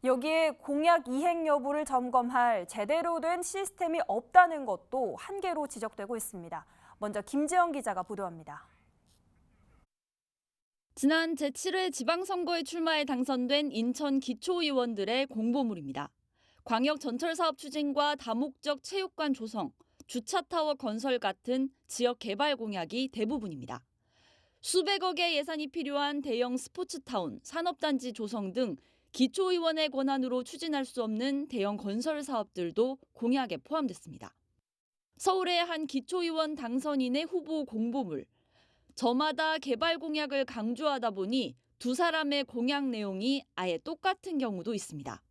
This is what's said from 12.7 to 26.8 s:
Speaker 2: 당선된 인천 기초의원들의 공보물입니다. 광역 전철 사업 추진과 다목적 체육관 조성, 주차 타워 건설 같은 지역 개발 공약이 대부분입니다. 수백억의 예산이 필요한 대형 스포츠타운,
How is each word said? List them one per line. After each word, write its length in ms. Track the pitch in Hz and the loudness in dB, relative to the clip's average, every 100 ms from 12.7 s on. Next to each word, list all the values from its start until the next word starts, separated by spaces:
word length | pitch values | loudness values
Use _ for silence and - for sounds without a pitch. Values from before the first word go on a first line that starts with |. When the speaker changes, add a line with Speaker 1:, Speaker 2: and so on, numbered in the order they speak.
| 339 330 311 | -2 0 2
Speaker 2:
당선된 720 | 294 254 254 262 247 285 294 | 0 0 0 0 2 2 2
인천 480 | 220 233 254 294 269 | 0 0 0 0 0
기초의원들의 1040 | 262 240 - 349 311 269 247 208 196 247 269 | 0 -4 0 2 2 2 0 0 0 0 0
공보물입니다. 840 | 220 220 262 240 180 143 135 143 _ _ _ _ _ | 0 0 2 0 -2 -6 -6 -8 _ _ _ _ _
광역 380 | - 233 269 302 | -2 2 2 0
전철 340 | 285 247 330 | -2 -2 -2
사업 220 | 330 330 285 | 0 0 0
추진과 580 | 294 302 285 277 294 | -6 -2 0 2 2
다목적 680 | 285 233 226 277 - 294 285 | 0 -2 -2 -2 -4 -4 -4
체육관 500 | - 392 381 - 302 | -4 -4 -4 -2 0
조성, 400 | 262 220 220 151 _ _ _ - | 0 -2 -4 -6 _ _ _ -6
주차 320 | 247 226 381 | -6 -2 -2
타워 360 | 277 349 302 | 0 0 0
건설 440 | 277 247 220 269 247 | 0 -2 -2 0 0
같은 500 | 202 190 - 254 269 _ _ | 0 -2 -2 0 0 _ _
지역 320 | - 240 247 | 0 0 0
개발 360 | 233 196 294 | -4 0 0
공약이 540 | 262 220 196 165 240 262 | 0 -2 -4 -2 -2 -2
대부분입니다. 720 | 226 220 277 214 143 123 120 _ _ _ _ _ _ _ _ | -2 -2 0 -4 -8 -8 -10 _ _ _ _ _ _ _ _
수백억의 760 | - 370 349 392 370 349 349 | 0 2 2 2 0 2 2
예산이 320 | 302 294 311 302 | 2 -2 -4 -4
필요한 540 | 339 285 285 285 285 | -4 -2 0 0 -2
대형 340 | 277 233 247 | -2 0 0
스포츠타운, 840 | 254 - - | -2 -6 -8